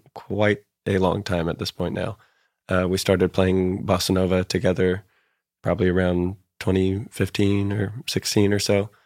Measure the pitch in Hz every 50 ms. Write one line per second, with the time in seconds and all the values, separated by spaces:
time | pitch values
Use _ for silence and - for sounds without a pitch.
0 | _ _ - - - - 98 101 107 104 104 101 - _ _ _ - 98 98 95
1 | 95 90 87 98 98 - 92 85 82 85 80 - 104 - - - 90 85 - 95
2 | 92 98 107 - _ _ _ _ _ _ _ _ _ - 92 92 92 90 92 95
3 | - - 95 90 92 90 - - 95 92 92 95 92 92 92 101 - - 95 92
4 | - - 101 92 92 90 92 92 92 - - 95 - 92 90 82 92 92 90 101
5 | - _ _ _ _ _ _ _ _ _ _ _ - 98 87 90 - 92 87 92
6 | 92 90 90 90 90 92 101 - _ _ _ - - 101 95 95 95 95 95 101
7 | 117 - - - 101 95 - - 104 101 101 101 101 101 101 104 101 95 104 123
8 | - - - - - - - 110 104 101 104 101 - - 104 101 101 107 _ _
9 | _